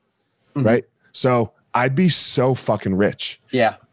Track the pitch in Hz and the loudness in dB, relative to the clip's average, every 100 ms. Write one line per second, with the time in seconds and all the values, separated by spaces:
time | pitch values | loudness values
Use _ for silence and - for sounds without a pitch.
0 | _ _ _ _ _ 143 113 117 - _ | _ _ _ _ _ -2 2 0 -2 _
1 | _ - 131 123 110 _ _ 120 131 135 | _ -4 0 0 -2 _ _ -2 0 2
2 | 185 - - - 127 127 - 104 98 95 | 2 2 -2 0 0 0 -2 -2 -2 0
3 | 98 - - - - 127 110 - _ | 0 -2 -10 -10 -6 0 0 -2 _